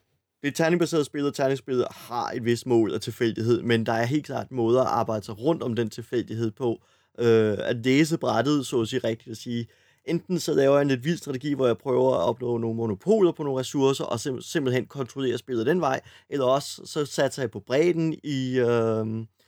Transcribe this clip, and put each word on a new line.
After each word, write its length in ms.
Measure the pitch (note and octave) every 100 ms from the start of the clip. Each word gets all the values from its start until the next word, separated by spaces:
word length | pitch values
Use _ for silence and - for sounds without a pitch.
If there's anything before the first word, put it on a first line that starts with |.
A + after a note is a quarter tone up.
| _ _ _ _
det 60 | C#3+
er 40 |
terningbaserede 520 | C3+ D#3+ E3+ E3+ E3
spil, 220 | C#3 D3 C#3+
og 80 |
terningsspillet 520 | C3+ C3+ C3+ - B2+ -
har 400 | - - A#2+ -
et 140 | B2+
vist 220 | A#2 A#2 -
mål 260 | A#2 G#2+
af 80 | A2
tilfældighed, 600 | - - A#2 G#2+ A2+ A2+
men 240 | A#2 A2+ A2+
der 60 |
er 120 | A2+
helt 220 | A#2 D3+ C#3
klart 260 | B2 -
måder 280 | C3 A2+ B2+
at 60 | B2+
arbejde 360 | A2+ A2+ G#2+
sig 140 | G#2+ G#2
rundt 240 | C3 E3+
om 140 | B2 A2+
den 140 | A2+
tilfældighed 600 | - A#2 A#2+ - A2 A#2
på. 320 | - B2+ A2 _ _ _ -
Øh, 380 | A#2+ A2+ G#2+ G2
at 180 | - A#2+
læse 420 | B2 C3+ D#3 D#3+
brættet, 480 | B2+ A2 C3 D3 B2+
så 140 | B2+
at 80 | A2+
sige, 120 | B2+
rigtigt, 260 | A2+ A#2 -
at 60 | A2
sige, 300 | B2+ A#2+ A#2 _ _ _
enten 360 | - E3 - F3
så 140 | -
laver 200 | D3+ C#3
jeg 80 | C#3+
en 60 | C#3+
lidt 160 | C3
vild 120 | C#3 E3
strategi, 360 | C#3+ C3 D3
hvor 140 | C3+ B2+
jeg 120 | A2+
prøver 360 | C#3 B2+ C3
at 60 | B2+ F#2+
opnå 300 | A#2 B2 A#2+
nogle 180 | A#2 A2+
monopoler 560 | A#2 G2 F3 G#3+ F3+
på 100 | D3+
nogle 180 | D3 C3
ressourcer, 440 | B2+ D3 C3+ C3+
og 100 | -
sim-, 260 | A2+ D3 B2+
simpelthen 460 | - E3+ C3 B2+ -
kontrollere 520 | C#3+ B2+ C#3 C3 A#2+
spillet 280 | - A#2+ A2+
den 140 | F3+
vej, 200 | D3 C3 - - _
eller 140 | C#3+ B2+
også 400 | C3+ - - -
så 200 | D#3+ C#3+
satser 360 | - C#3 -
jeg 80 | B2
på 100 | G#2
bredden 580 | - C3+ F3 E3 D#3+ -
i, 340 | D3 C3+ B2+ B2+
øh, 680 | A#2+ A#2+ A2+ A2 A2 A2 A2+ _